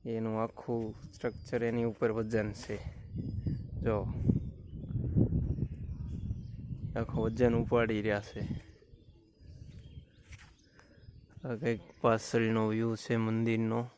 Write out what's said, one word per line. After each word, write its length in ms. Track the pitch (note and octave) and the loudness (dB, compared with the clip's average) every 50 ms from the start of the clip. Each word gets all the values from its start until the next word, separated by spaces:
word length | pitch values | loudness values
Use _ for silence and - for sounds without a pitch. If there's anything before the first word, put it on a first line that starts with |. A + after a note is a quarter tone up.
| - | -4
એનું 380 | A#2+ A2+ A2 A2+ A2 A2 A2 | -4 -2 -2 -2 0 0 0
આખું 400 | A2+ A2+ - - - - A#2+ A#2 A2+ G#2+ A2 - - - | -2 -2 -4 -10 -4 -2 -2 -2 -2 -4 -6 -10 -14 -18
સ્ટ્રક્ચર 500 | - - - B2 G#2 - - - - A#2+ A#2 | -12 -4 -4 -4 -4 -4 -8 -4 -2 0 2
એની 200 | A#2 A2+ A#2+ A#2 | 2 2 2 0
ઉપર 280 | A#2 G#2+ - A#2+ A2+ | 0 0 2 0 2
વજન 400 | G#2+ A2+ A2 G#2+ A2+ A2 G#2+ G#2 | 2 2 0 2 2 2 2 0
છે. 240 | G2+ - - - G#2 G2+ - - - - - - - - - - - - - - - - - - - - | -4 -6 -8 -6 -6 -6 -6 -8 -10 -10 -14 -8 -8 -6 -6 -4 -4 -2 -2 -2 -2 -2 -4 -6 -6 -2
જો. 140 | - A#2 A2 G#2 F#2+ G#2 - - - - - - - - - - - - - - - - - - - - - - - - - - - - - - - - - - - - - - - - - - - - - - - - - - - - - - - - - | 0 2 2 2 0 -2 -2 2 4 4 4 4 2 -2 -10 -10 -14 -12 -10 -10 -8 -4 -4 -2 -2 2 4 4 4 6 4 2 2 2 0 0 -2 -4 -4 -8 -8 -8 -8 -8 -8 -8 -6 -6 -4 -6 -6 -6 -6 -10 -10 -10 -8 -8 -8 -6 -6 -6 -4
આખું 280 | A2+ A#2 - - - A2 | -4 -4 -2 -2 0 0
વજન 300 | A2 A2 A2+ B2 A#2+ A#2 | 0 4 6 6 6 6
ઉપાડી 480 | A#2 A2+ A2 B2 A#2+ A#2 A2+ A2 G#2+ | 4 2 4 4 4 4 4 2 0
રહ્યા 180 | G2+ G#2+ G#2 G2+ | 2 2 0 0
છે. 220 | G2+ - - G2+ - - F#2 - - - - - - - - - - - - - - _ _ _ - - - - - - - - - - - - - _ _ - - - - - - - - _ - - _ - - - - - - - - - - _ - - - | 0 -6 -8 -8 -4 -4 -4 -6 -6 -12 -20 -20 -20 -20 -20 -20 -20 -20 -20 -20 -20 _ _ _ -20 -20 -18 -16 -18 -16 -16 -18 -18 -16 -16 -18 -18 _ _ -20 -20 -20 -18 -18 -18 -20 -20 _ -20 -20 _ -20 -20 -20 -20 -20 -20 -20 -20 -20 -20 _ -18 -12 -8
આ 120 | C3+ A#2+ | -6 -6
કંઈક 260 | G#2+ D3 A#2 A#2 G#2 - - - - | -2 0 0 0 -2 -6 -14 -8 2
પાછળનો 680 | - B2 A2+ G#2+ - - - A#2+ A2+ A2+ A2+ A2+ A2 A2 | 4 4 4 4 2 2 2 4 4 6 4 4 4 4
વ્યૂ 280 | G#2+ A2 A#2 A#2 A2+ | 2 2 2 0 0
છે 200 | G#2+ - - A#2 | -2 0 0 2
મંદિરનો. 640 | A2+ A2+ A2 A2+ A2+ A2+ A#2 A2+ A2 A2+ A2 A2+ A#2 A#2+ A#2+ - | 2 4 2 2 2 4 4 4 4 2 2 2 0 -2 -4 -10